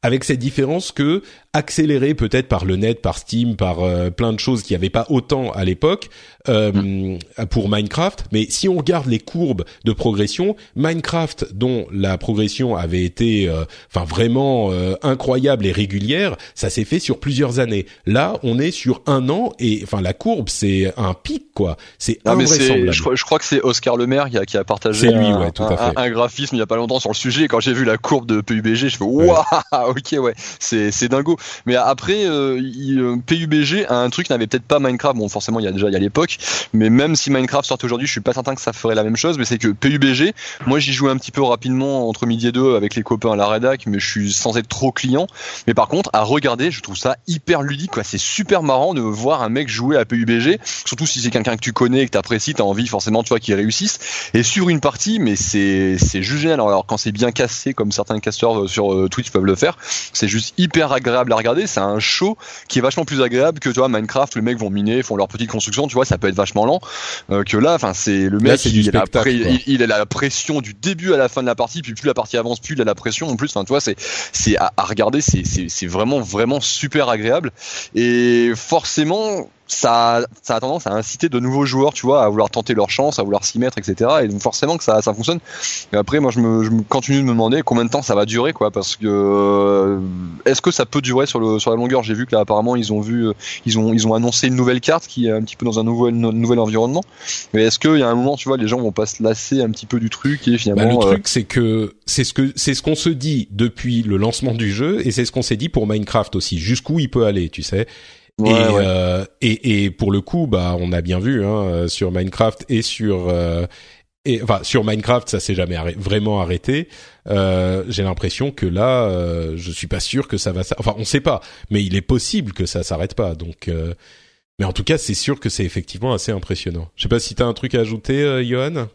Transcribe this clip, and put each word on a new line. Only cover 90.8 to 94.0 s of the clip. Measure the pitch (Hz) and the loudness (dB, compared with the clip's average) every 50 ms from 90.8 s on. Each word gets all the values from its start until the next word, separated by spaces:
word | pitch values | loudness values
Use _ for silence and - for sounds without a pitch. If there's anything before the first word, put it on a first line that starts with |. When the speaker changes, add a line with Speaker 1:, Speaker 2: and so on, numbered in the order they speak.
| 135 | -2
Speaker 2:
peut | 107 - 147 | 0 0 -4
durer | 139 127 127 127 139 | -2 0 0 0 0
sur | 143 - 123 | 0 0 0
le, | 113 110 107 107 | 0 2 2 2
sur | 104 - | 2 0
la | 117 | 0
longueur ? | 113 120 123 131 131 117 | 0 0 0 0 0 0
J'ai | 110 110 | 0 -4
vu | 104 123 | -4 -2
que | 127 - | 0 0
là, | 110 104 | 0 2
apparemment, | 98 110 104 107 120 123 | 2 2 2 2 0 0
ils | 123 117 104 107 | 0 0 0 -2
ont | 104 | -2
vu, | 104 107 117 120 117 110 | -2 -2 -2 0 0 0
euh, | 104 - - - - - - | -2 -4 -8 -12 -12 -8 -4
ils | 117 107 110 | -2 0 2
ont, | 110 110 113 | 2 2 2
ils | 117 | 2